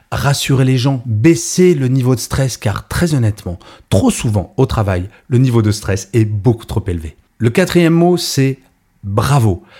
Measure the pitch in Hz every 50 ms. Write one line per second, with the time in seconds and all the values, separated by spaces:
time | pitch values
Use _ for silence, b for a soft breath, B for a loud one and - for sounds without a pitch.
0 | B B - 113 120 139 139 - - - 143 123 131 131 131 127 117 139 139 127
1 | 120 123 107 104 110 165 170 165 - - - 180 185 180 175 143 131 123 131 135
2 | 120 127 131 - - - - 135 135 127 - - - 104 98 - - - - -
3 | 170 170 156 131 117 107 101 - - 90 85 - B B B B B - - 98
4 | 269 240 196 - - 120 101 101 82 - - - 135 - - 117 107 101 92 90
5 | 90 104 b b b - 127 120 135 127 117 117 107 107 101 - - - 98 98
6 | - - - 117 110 104 107 101 92 127 110 - - - - 107 - 95 87 85
7 | 80 80 - _ _ _ _ - 110 120 117 190 180 180 - 175 175 160 165 170
8 | 170 175 180 170 - - - 139 135 135 131 - _ _ _ _ _ _ _ _
9 | - 98 101 117 110 127 143 139 113 107 87 - B B B B